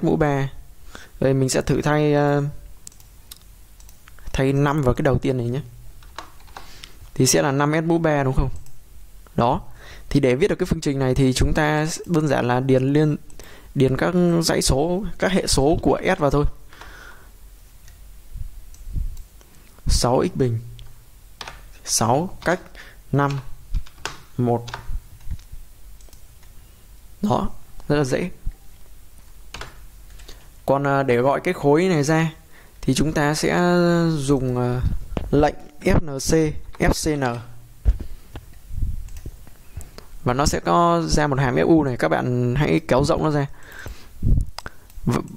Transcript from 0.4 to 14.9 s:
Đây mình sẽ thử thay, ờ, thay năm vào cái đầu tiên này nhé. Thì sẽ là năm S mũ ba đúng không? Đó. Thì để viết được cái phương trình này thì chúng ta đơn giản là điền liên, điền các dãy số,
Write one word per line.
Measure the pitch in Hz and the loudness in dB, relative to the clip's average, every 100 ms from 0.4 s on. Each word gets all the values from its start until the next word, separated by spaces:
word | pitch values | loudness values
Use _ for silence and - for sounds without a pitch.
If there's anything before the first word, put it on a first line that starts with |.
| 135 - - - - - - - | -2 -8 -16 -18 -18 -16 -18 -2
Đây | 135 | 2
mình | 135 131 | 2 2
sẽ | 151 | 0
thử | - 131 | 0 0
thay, | 147 151 151 | 2 2 4
ờ, | 147 147 143 143 - - - - - - - - - - - - - - - - - - | 4 4 2 0 -6 -12 -18 -18 -20 -20 -20 -20 -20 -20 -20 -20 -20 -20 -20 -20 -14 -4
thay | - 135 | 0 2
năm | 139 143 151 | 4 2 2
vào | 127 | 2
cái | 123 | 2
đầu | 139 135 | 4 2
tiên | 139 131 | 2 0
này | 120 | -2
nhé. | 131 - - - - - - - - - - - - - - - | -4 -6 -14 -18 -16 -18 -16 -18 -18 -18 -18 -16 -16 -18 -18 -8
Thì | - 131 | 0 2
sẽ | 165 | 4
là | 156 | 2
năm | 135 147 | 2 2
S | 156 | 2
mũ | 165 170 | 2 2
ba | 160 147 | 2 2
đúng | 131 | 2
không? | 135 131 - - - - - - - - - | 2 0 -2 -6 -10 -12 -18 -18 -18 -6 0
Đó. | 120 165 - - - - - | 2 2 -4 -14 -16 -16 -2
Thì | 143 | 2
để | 135 127 | 4 4
viết | 202 | 2
được | 160 | 0
cái | 180 | 0
phương | 165 | 0
trình | 156 139 | 0 0
này | 131 127 | 2 4
thì | 131 | 4
chúng | 127 - | 4 2
ta | 160 151 151 156 - - | 4 2 2 0 -4 -2
đơn | 160 156 | 0 2
giản | 123 120 | 2 2
là | 123 | 2
điền | 135 131 131 | 4 4 4
liên, | 147 151 - - - - - - - | 4 4 0 -6 -16 -16 -20 -6 2
điền | 131 131 | 2 4
các | 165 180 175 170 | 2 4 4 4
dãy | 165 131 | 2 2
số, | - 135 160 | 2 2 2